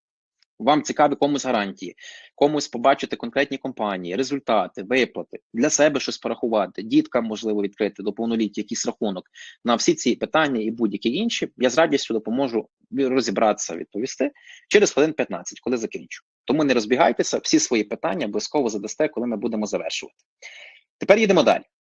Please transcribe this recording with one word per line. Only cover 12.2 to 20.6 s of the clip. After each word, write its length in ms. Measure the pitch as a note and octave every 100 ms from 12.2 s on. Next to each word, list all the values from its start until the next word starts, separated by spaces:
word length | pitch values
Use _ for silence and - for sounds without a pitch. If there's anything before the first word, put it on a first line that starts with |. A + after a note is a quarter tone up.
| A2 A#2+ C#3 A2+ - _ _ B2+
розібратися, 800 | C3 C3 A2+ G2+ A2 G#2 - E2+
відповісти 560 | - G2+ B2+ - C#4+ - - - -
через 240 | G#3 G3+
хвилин 220 | - D#3
п'ятнадцять, 460 | D#3 B2+ G2 F#2 -
коли 180 | - B2
закінчу. 460 | A2 F#2 D2 - _ _ -
Тому 180 | D3
не 100 | D3
розбігайтеся, 640 | A#2+ G#2+ B2 D3+ A#2 - A#2
всі 220 | - D#3
свої 240 | - A#2
питання 420 | G#2 A2+ E3 F#3 A2+
обов'язково 440 | G#2+ - D3+ A#2+
задасте, 380 | G#2 G#2 - D3+
коли 200 | - A#2+
ми 100 | G#2+
будемо 280 | A#2+ A2 G#2+
завершувати. 540 | F#2 E2 - - _ _ _ - -